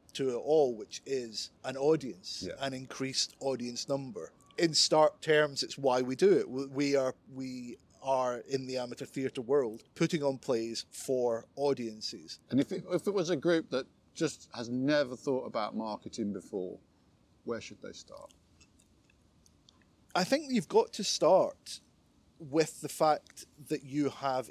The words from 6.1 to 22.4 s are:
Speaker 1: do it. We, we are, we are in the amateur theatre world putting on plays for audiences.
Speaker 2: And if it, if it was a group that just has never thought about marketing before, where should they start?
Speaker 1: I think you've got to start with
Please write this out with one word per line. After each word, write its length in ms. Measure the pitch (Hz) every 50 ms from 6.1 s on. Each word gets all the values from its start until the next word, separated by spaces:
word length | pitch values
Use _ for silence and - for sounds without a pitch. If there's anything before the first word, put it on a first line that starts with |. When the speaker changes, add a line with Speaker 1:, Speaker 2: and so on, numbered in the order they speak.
| 131
Speaker 1:
do 160 | 127 180 202 185
it. 160 | 131 104 -
We, 180 | 123 135 139
we 300 | 139 139 135 147 139 139
are, 180 | 139 131 131 - - _ - 135
we 420 | 131 131 131 127 127 120 120 113 - _ _ _ _ -
are 360 | 135 135 127 127 123 123 120 - -
in 180 | 131 135 131 127
the 100 | 127 127
amateur 260 | 123 123 120 - 135
theatre 380 | - - 135 131 123 - - 117
world 400 | 113 139 147 131 110 110 - - _ _
putting 260 | - 165 160 - 156 143
on 160 | 139 135 127
plays 480 | - - 127 113 113 117 113 - - -
for 540 | - - - - 131 127 123 120 117 113 - - _
audiences. 840 | 139 143 143 139 127 120 113 110 110 - - - 95 78 - - - _ _
Speaker 2:
And 100 | - 131
if 100 | 139 - 196
it, 120 | 185 - - 180
if 140 | 170 - 208
it 60 | 196
was 160 | 202 165 160
a 60 | 180
group 340 | 135 - 170 170 165 156 -
that 160 | - 127 131 - _ _ _ _ _
just 340 | - 160 147 - - - - -
has 140 | 113 120 117
never 460 | 123 127 131 143 151 147 143 123 127
thought 280 | 113 - 143 131 131 123
about 300 | 113 104 117 107 104 -
marketing 560 | 107 110 110 104 - - 107 - - 110 104 98
before, 460 | 95 - - - 95 92 92 - - - _ _ _ _ _ _ _ _ _ _ _ _
where 160 | 120 117 110
should 220 | - - 107 - 101
they 100 | 98 95
start? 400 | - - - 101 - - - - _ _ _ _ _ - _ _ _ _ _ _ _ _ _ _ _ _ _ _ _ _ _ _ _ _ - _ _ _ _ _ _ _ _ _
Speaker 1:
I 100 | 175 180
think 220 | - 269 302 311 269
you've 180 | 254 220 156 -
got 240 | - 220 - - -
to 100 | - 196
start 760 | - - - 170 151 185 180 131 95 - - _ - - - - _ _ _ _ _ _ _ _ _ _
with 420 | _